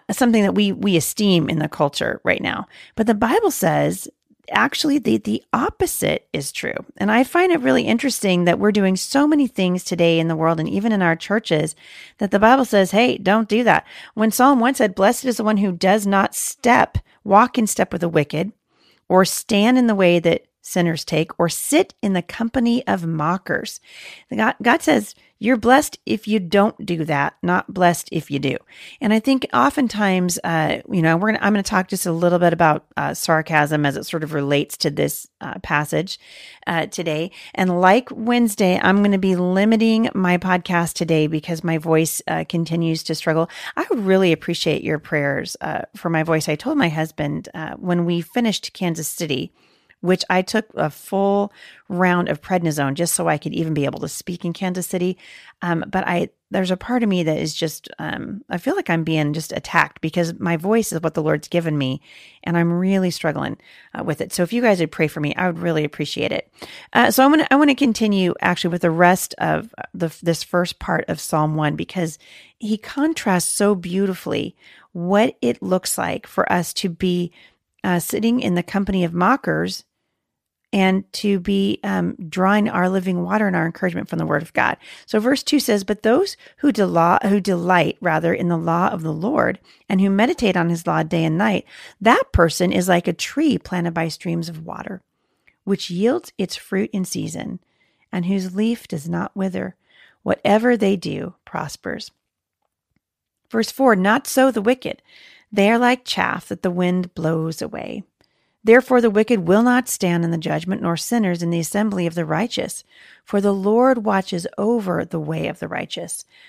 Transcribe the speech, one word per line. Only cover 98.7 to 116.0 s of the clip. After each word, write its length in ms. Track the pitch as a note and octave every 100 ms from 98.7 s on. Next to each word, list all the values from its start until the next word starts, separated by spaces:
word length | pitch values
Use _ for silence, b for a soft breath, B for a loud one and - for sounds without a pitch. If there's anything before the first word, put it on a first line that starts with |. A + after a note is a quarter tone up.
| A#3+ -
does 220 | D#3 D#3+
not 260 | E3+ F3 G3+
wither. 400 | F#3+ F#3 F#3 - b b b b
Whatever 560 | - - - G#3 A#3+ A#3+
they 180 | G3 G3
do 380 | - D3 F3 - -
prospers." 640 | - C#3+ - - - - _ _ _ _ _ _ _ _ _ _ _ _ _ _
Verse 220 | A3 A3
four, 240 | - C4+ G3+
"Not 320 | F#3+ B3 -
so 240 | C4 C4
the 100 | A#3
wicked. 400 | G3+ B3+ E3 - b b b b b
They 200 | G3+ G3+
are 80 | A#3
like 260 | A#3+ B3+ -
chaff 420 | - F#3 F3 -
that 120 | F#3
the 80 | F#3
wind 460 | F3 F3+ F3+ F3+ -
blows 440 | D#3+ E3 D#3+ D#3+
away." 440 | - - - - - _ _ _ _ _
Therefore, 380 | A3 A#3 - B3+
the 100 | A3+
wicked 380 | G3+ A3 A3+ E3+
will 160 | G3+
not 240 | A#3+ B3 B3
stand 380 | - F3+ E3+ E3+
in 60 |
the 60 | E3+
judgment, 440 | D#3 D#3 F3 G3
nor 160 | F3 E3+
sinners 440 | - A#3 G3 F3
in 80 | E3+
the 120 | E3+
assembly 440 | D#3+ G3+ G#3+ F#3+ E3+
of 80 |
the 120 | E3+ D#3
righteous. 580 | D#3+ A#3 - - - - b b b
For 160 | - G3+
the 140 | G3+
Lord 500 | G3 G3 A3+ B3+ B3
watches 420 | G#3+ G3 F#3+ F3 F3 -
over 480 | G#3 A#3+ F#3+ E3 E3
the 140 | E3
way 280 | D3+ D#3+ D#3
of 120 | F3
the 100 | E3
righteous, 560 | F3 - -